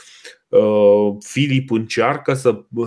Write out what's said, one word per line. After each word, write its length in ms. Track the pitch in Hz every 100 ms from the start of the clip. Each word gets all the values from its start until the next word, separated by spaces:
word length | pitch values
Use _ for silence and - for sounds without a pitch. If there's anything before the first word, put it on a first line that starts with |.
| - - - - _
Uh, 680 | 101 107 104 104 104 104 104
Filip 520 | - 131 143 131 131
încearcă 640 | 113 110 - 117 143 -
să, 300 | 135 127 107 - 117